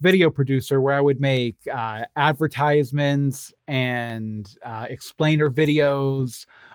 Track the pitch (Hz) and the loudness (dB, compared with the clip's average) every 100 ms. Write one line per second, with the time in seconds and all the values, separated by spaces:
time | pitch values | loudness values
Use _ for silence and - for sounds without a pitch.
0 | 175 190 165 147 135 135 - 139 135 139 | 2 4 4 2 0 0 0 0 2 2
1 | 143 131 139 131 120 - - 127 113 107 | 2 2 0 0 -2 -6 -8 -6 -6 -8
2 | 117 - 147 151 160 - 147 147 127 143 | -6 0 0 2 -2 0 2 2 2 0
3 | 143 143 139 135 - _ - 131 127 123 | 0 0 -2 -4 -12 _ -6 -4 -2 -4
4 | 117 113 110 107 101 - 117 110 117 120 | -6 -8 -8 -10 -12 -16 -14 -12 -12 -14
5 | - - 156 156 151 127 151 151 143 139 | -10 -2 2 4 2 2 2 4 2 2
6 | 135 135 131 - - - - | 0 0 -2 -6 -20 -20 -20